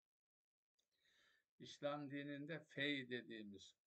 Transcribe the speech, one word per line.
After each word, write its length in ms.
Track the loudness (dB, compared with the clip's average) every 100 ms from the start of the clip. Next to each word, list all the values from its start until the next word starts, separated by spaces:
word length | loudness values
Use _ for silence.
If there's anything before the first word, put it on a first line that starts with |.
| _ _ _ _ _ _ _ _ _ _ -20 -20 -20 -20 _ -12
İslam 520 | -10 0 2 2 0
dininde 480 | -2 -2 -4 -2 -4
fey 500 | -2 4 4 4 2
dediğimiz 640 | -2 -2 -6 -6 -8 -12 -18